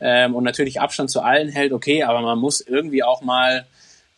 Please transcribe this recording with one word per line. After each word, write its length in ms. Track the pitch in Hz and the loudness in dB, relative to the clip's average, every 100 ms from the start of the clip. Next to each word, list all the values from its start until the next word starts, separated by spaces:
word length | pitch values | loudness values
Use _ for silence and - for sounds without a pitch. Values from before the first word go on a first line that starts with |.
ähm, 340 | 127 123 123 120 | 0 2 2 2
und 80 | |
natürlich 380 | 123 120 139 - | -2 -2 -2 -2
Abstand 300 | 143 - 135 | -4 -2 -4
zu 100 | 127 | -2
allen 280 | 117 143 151 | 2 2 0
hält, 220 | 143 143 | 0 0
okay, 320 | 123 143 151 | 0 0 0
aber 180 | 127 117 | 2 0
man 180 | 117 117 | 0 0
muss 200 | 135 - | 0 -2
irgendwie 440 | - 135 160 135 | -2 -2 0 0
auch 180 | 123 127 | 0 0
mal, 460 | 127 127 127 127 127 _ - _ _ | 0 2 2 0 -4 _ -20 _ _